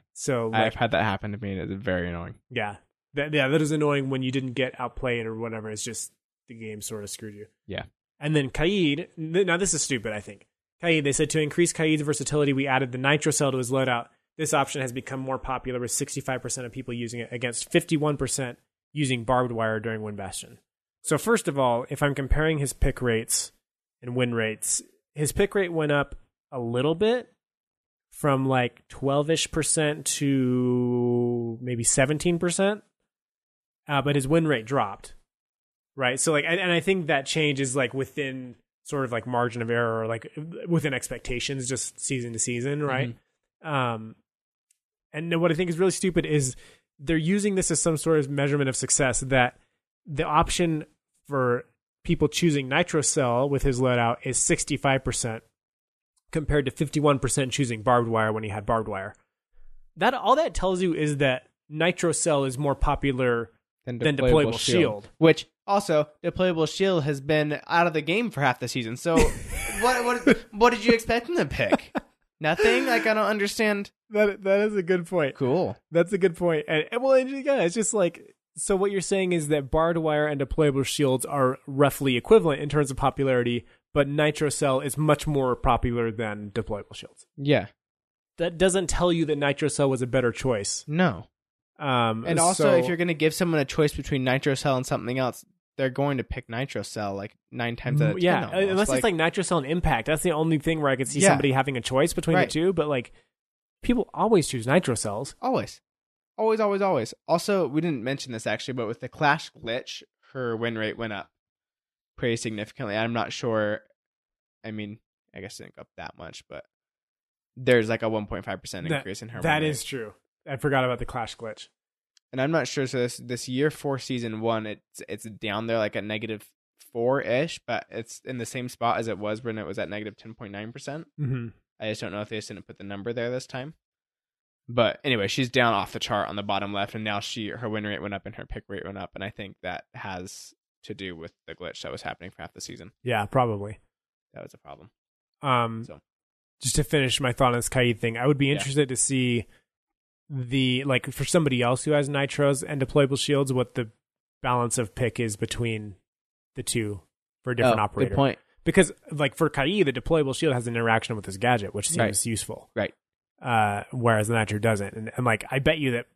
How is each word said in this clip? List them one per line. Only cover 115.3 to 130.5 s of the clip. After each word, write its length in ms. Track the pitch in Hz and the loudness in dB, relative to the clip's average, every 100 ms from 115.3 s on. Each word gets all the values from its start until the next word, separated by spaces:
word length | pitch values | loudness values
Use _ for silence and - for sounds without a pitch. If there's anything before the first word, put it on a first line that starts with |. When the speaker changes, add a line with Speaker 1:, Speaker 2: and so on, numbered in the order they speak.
Speaker 2:
I 60 | - | -18
guess 180 | 95 - | -16 -16
it 40 | |
didn't 120 | 50 - | -18 -20
go 40 | |
up 80 | - - | -20 -16
that 200 | 80 - | -16 -14
much, 280 | 82 - - | -16 -18 -18
but 160 | 67 - _ _ _ _ _ _ _ _ - | -18 -18 _ _ _ _ _ _ _ _ -6
there's, 340 | 127 123 110 | 4 4 4
like, 120 | 113 | -2
a 60 | 113 | -2
one 160 | 110 104 | -2 -4
point 200 | 104 98 | -8 -8
five 160 | 95 | -10
percent 260 | - 95 156 | -10 -10 -6
Speaker 1:
That, 80 | 147 | -6
Speaker 2:
increase 240 | 98 101 | -6 -10
in 80 | 110 | -12
her 120 | 120 | -6
Speaker 1:
that 200 | 160 151 | 0 0
Speaker 2:
win 80 | 156 | 0
Speaker 1:
is 80 | 139 | -4
Speaker 2:
rate. 60 | - | -8
Speaker 1:
true. 260 | 135 107 - _ _ - | -10 -10 -14 _ _ -12
I 100 | 139 | -6
forgot 260 | 147 135 | 0 2
about 160 | 127 120 | 2 -2
the 60 | 120 | -6
Clash 300 | 123 113 - | -8 -10 -10
glitch. 300 | 113 107 - _ _ _ _ _ _ | -12 -14 -18 _ _ _ _ _ _
Speaker 2:
And 80 | 131 | -4
I'm 120 | 139 | 0
not 160 | 160 127 | 0 -2
sure, 180 | - 131 | -2 -2
so 140 | 131 | -2
this, 180 | 120 - | -2 -4
this 320 | 123 120 - | -10 -10 -6
year 220 | 127 151 | 0 0
four, 260 | 143 147 135 | -2 -6 -6
season 420 | - 127 117 110 | -6 -6 -6 -4
one, 280 | 113 113 107 | -2 -2 -4
it's, 340 | 104 _ - - | -12 _ -18 -12
it's 140 | 107 113 | -12 -12
down 400 | 101 110 101 113 | -10 -6 -4 -2
there, 140 | 113 | 0
like, 160 | 104 107 | 0 -4
at 80 | |
negative 440 | 104 107 110 107 - _ _ _ - | -6 -6 -6 -8 -12 _ _ _ -12
four-ish, 680 | 120 120 135 90 123 165 - - | -2 0 0 0 0 -2 -6 -6
but 220 | 117 - | -6 -6
it's 320 | 110 113 - | -10 -12 -14
in 140 | - 127 | -10 -8
the 80 | 117 | -8
same 240 | 131 123 | -8 -8
spot 300 | - 117 113 | -2 0 0
as 80 | 113 | -2
it 100 | 95 | -4
was 260 | 104 107 | -4 -6
when 140 | 120 110 | -6 -8
it 80 | 82 | -6
was 140 | 101 | -6
at 100 | 85 | -6
negative 260 | 104 107 98 | -8 -10 -14
ten 200 | 110 110 | -18 -16
point 160 | 101 | -14